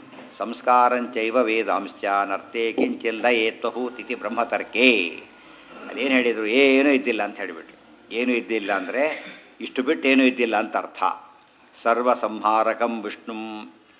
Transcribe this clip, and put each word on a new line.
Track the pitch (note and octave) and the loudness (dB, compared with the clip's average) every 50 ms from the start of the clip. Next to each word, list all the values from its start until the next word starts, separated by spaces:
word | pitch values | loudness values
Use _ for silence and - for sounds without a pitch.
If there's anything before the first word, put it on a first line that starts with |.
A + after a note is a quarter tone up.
| - - - - - - - - | -16 -20 -20 -20 -20 -16 -12 -8
ಸಂಸ್ಕಾರಂಚೈವ | G2+ A2 A#2 - - B2+ B2 B2 B2 B2 B2 B2 A#2+ A#2 - A2+ A2 A2+ A2+ | -8 -8 -8 -4 0 2 4 6 6 4 4 0 -2 -4 -4 -2 -2 0 2
ವೇದಾಂಶ್ಚ | B2+ B2 A2 A2 A2+ A2 G2 F2+ G2 G2+ G2 - - - | 2 2 2 2 0 0 0 0 -2 -2 -6 -8 -6 -4
ನರ್ತೆ | G2+ G2 G2+ G2+ G2 G2 F#2+ F#2 - - A#2 A2+ A2+ | 0 0 0 0 0 -2 -6 -6 -8 -6 -4 -2 -2
ಕಿಂಚಿಲ್ಲಯೇತ್ವಹು | A2 - B2+ B2+ A#2+ - - A2+ A2 A2+ G#2 A#2+ B2 A#2 A2 A2+ A2 - - A#2 A2 A#2 B2+ B2 B2 | 0 0 -2 -2 -2 -4 -4 -4 -4 0 2 2 2 2 2 0 -2 -2 -4 -4 -4 -4 -4 -6 -6
ತಿಥಿ | - G#2 - B2 | -8 -10 -8 -8
ಬ್ರಹ್ಮತರ್ಕೆ. | A2+ - G#2 A#2 A#2 A#2 - - G#2 A#2 - - G#2 B2 C3 A#2+ G#2 F2+ E2 D#2 - - - - - - - - - - - - - - - | -6 -6 -4 -2 -2 -2 0 -2 -4 -4 -2 0 4 6 6 6 4 2 -2 -6 -10 -16 -20 -20 -20 -20 -20 -20 -20 -20 -20 -20 -18 -16 -12
ಅದೇನು | - G#2 B2 C#3 | -8 -4 -2 0
ಹೇಳಿದ್ರು? | C3 B2+ B2 A#2+ A2+ G#2+ A2 | 2 2 2 2 0 0 0
ಏನೂ | G#2 A2+ C3 C#3+ C3+ C3+ C3+ C#3 D3 | 0 2 4 6 6 6 6 6 4
ಇದ್ದಿಲ್ಲ | C#3 C3 - A#2+ A#2 G#2+ G2+ | 4 2 2 0 -2 -2 -2
ಅಂತ | G#2 G2+ - | -4 -6 -8
ಹೇಳಿಬಿಟ್ರು. | G2+ F#2 E2+ D#2+ D2+ - - - - - - - - - G2 | -10 -10 -10 -12 -16 -20 -20 -20 -20 -20 -20 -20 -16 -8 -6
ಏನೂ | A2+ B2 B2 | -2 0 0
ಇದ್ದಿಲ್ಲ | B2 A#2 A2 - A2+ A2 G2+ G2 G2+ | 0 0 -2 -2 -4 -4 -2 -2 -2
ಅಂದರೆ | F#2+ F#2 F#2 G2 B2 C#3+ D#3 D3 - - - - - - - - - | -2 -2 -4 -2 -2 -2 -2 -2 -6 -10 -14 -18 -20 -20 -20 -16 -14
ಇಷ್ಟು | A2+ - - - B2+ | -12 -6 -4 -2 0
ಬಿಟ್ಟು | C3 D#3+ - - C3+ | 0 0 0 2 2
ಏನೂ | C3+ C3+ C3+ | 4 6 4
ಇದ್ದಿಲ್ಲ | B2+ B2 - A#2+ A2+ G#2+ | 4 4 2 0 0 0
ಅಂತ | G#2 A2 G#2+ G#2 G2+ | 0 0 -2 -2 -4
ಅರ್ಥ. | F2+ - - - - F2+ D#2+ - - - - _ _ _ _ _ _ _ - - - | -4 -6 -4 -2 -2 -2 -2 -4 -10 -20 -20 _ _ _ _ _ _ _ -16 -4 0
ಸರ್ವಸಂಹಾರಕಂ | A#2 A#2 A#2 B2 B2+ A#2+ A#2+ - G#2+ A2 G#2+ G2+ G#2+ A2 A2 A2 A2 A2 A2+ A#2+ A#2 A#2 A2+ | 0 2 2 4 2 2 2 0 -4 -4 -2 0 2 4 4 4 2 0 0 0 -2 -2 -4
ವಿಷ್ಣುಂ, | G2+ G#2 G2+ - - - A2+ A2 A2 A2 G#2+ G#2+ G#2+ - - - _ _ _ _ | -8 -8 -10 -12 -12 -12 -12 -10 -10 -10 -12 -12 -14 -16 -20 -20 _ _ _ _